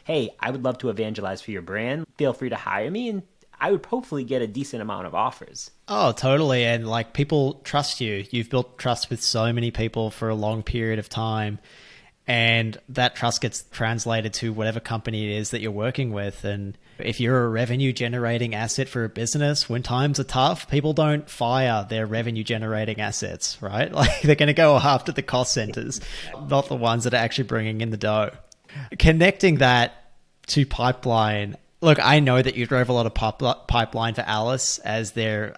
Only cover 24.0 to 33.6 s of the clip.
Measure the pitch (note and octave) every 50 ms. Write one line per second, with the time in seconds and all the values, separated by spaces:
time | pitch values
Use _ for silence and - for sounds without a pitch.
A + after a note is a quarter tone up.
24 | C3 - - - - D3+ D3 C#3+ D3+ D3 C#3+ E3 E3 D3+ C#3+ B2+ - C#3+ C#3 B2
25 | - - C#3 - C3 - - B2+ B2 - - B2+ A2 G#2 - A2+ A#2 B2 C3+ -
26 | - - - - - - - - D3 C#3 C#3+ C#3 C#3 - C#3 B2 A#2 A#2 A2+ A#2+
27 | A2+ A#2+ B2 A#2+ A2+ A#2 - - C3 - A#2 A2+ A2 A2 A2 A2 A#2 A2+ A2 G#2
28 | G#2+ G#2+ G#2+ G#2+ G#2 - - - - _ _ _ _ - - D3 C3 - - -
29 | - D#3+ D#3+ D#3+ E3+ G3 - - - F#3 D#3 C3 C#3 B2 B2 A#2+ A#2+ A#2 - -
30 | - - - - _ _ _ _ _ - - D3 C#3 C3+ - - A#2+ B2+ B2 -
31 | - B2 A#2 A2+ G#2+ G#2+ G#2+ G#2 G#2 G2+ - - _ _ _ _ E3+ D#3+ D3+ -
32 | - A#2+ C#3 D3+ D3 C3 B2 B2+ B2+ C3 - A#2+ A#2+ A2+ C3 B2+ B2 A#2 B2 A#2+
33 | A#2 A2+ - - A2 A2 - - C3+ A#2+ C3 -